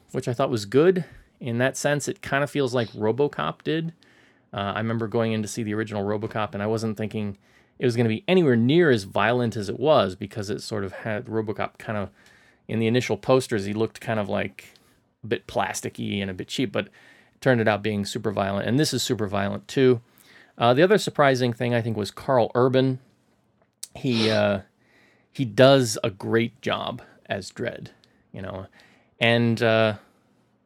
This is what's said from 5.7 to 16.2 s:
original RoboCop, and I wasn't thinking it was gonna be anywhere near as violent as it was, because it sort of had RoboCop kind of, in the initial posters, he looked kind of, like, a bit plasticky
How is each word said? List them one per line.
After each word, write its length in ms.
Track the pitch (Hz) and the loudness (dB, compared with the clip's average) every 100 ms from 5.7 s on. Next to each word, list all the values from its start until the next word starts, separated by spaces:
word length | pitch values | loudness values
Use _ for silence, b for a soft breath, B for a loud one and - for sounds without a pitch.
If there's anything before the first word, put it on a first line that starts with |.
original 320 | 104 110 107 | -4 -4 -4
RoboCop, 480 | 101 104 107 113 104 | -4 -4 -4 -4 -4
and 100 | 98 | -4
I 40 | 104 | -4
wasn't 320 | 113 110 107 | -2 -4 -6
thinking 400 | 107 110 104 98 b b b b | -6 -6 -8 -10 b b b b
it 80 | 127 | -2
was 100 | 117 | 2
gonna 140 | 117 | 2
be 140 | 110 - | 0 2
anywhere 280 | 185 156 120 | 2 4 4
near 340 | 120 165 165 | 4 4 6
as 140 | 117 | 4
violent 520 | 95 98 104 123 117 110 | 0 0 2 2 0 -4
as 140 | 98 | -6
it 100 | - | -2
was, 360 | 139 143 95 90 | 2 4 2 -2
because 340 | 104 113 101 | -10 -8 -6
it 100 | 127 | -6
sort 240 | - 110 | -6 -8
of 80 | 98 | -8
had 340 | - 113 104 - | -8 -8 -8 -6
RoboCop 520 | 110 107 104 104 - | -4 -4 -4 -6 -8
kind 180 | - 107 | -8 -6
of, 140 | 95 b b b b b b | -6 b b b b b b
in 100 | 110 | -2
the 80 | 113 | 0
initial 300 | 123 117 - | 2 0 -2
posters, 480 | - 131 131 110 | 2 2 2 -4
he 80 | 98 | -2
looked 300 | 107 113 - | -4 -4 -6
kind 180 | - 110 | -6 -4
of, 80 | 101 | -4
like, 460 | 101 - - - _ b b b _ | -4 -6 -10 -20 _ b b b _
a 20 | 110 | -8
bit 200 | 113 - | -6 -6
plasticky 760 | 113 98 - 113 - 110 104 | -4 -4 -6 -10 -8 -6 -4